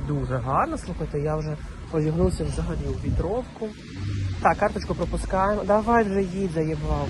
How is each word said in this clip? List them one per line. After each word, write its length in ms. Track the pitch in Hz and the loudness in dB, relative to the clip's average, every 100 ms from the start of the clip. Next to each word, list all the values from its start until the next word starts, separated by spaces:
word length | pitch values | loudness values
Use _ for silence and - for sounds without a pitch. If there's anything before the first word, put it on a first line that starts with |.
| 139 | 0
дуже 280 | 143 127 131 | -2 0 -2
гарна. 420 | 117 147 277 311 | 0 2 2 -2
Слухайте, 400 | - 175 156 147 | -6 -6 -4 -2
я 160 | 151 151 | 0 -2
вже 200 | 151 151 - - - | -2 -6 -8 -12 -4
одягнувся 520 | 160 156 160 180 - | 0 2 4 4 2
взагалі 420 | 156 160 170 160 - | -2 -2 -2 -2 -2
у 180 | 127 143 | -2 0
вітровку. 640 | - 160 226 247 - 220 208 - - 101 - 95 - | 0 2 0 -4 -6 -8 -8 -12 -8 -4 -2 -2 2
Так, 160 | 196 165 | 4 4
карточку 360 | 208 202 - | 2 0 -4
пропускаємо. 720 | 165 170 170 - 190 196 208 | -2 -2 -2 0 2 2 2
Давай 400 | 190 208 214 233 | 4 4 6 4
вже 180 | 214 196 | 4 2
їдь, 300 | 190 185 196 | 0 0 -2
заєбав, 540 | 160 156 156 156 151 139 | 0 0 0 0 0 0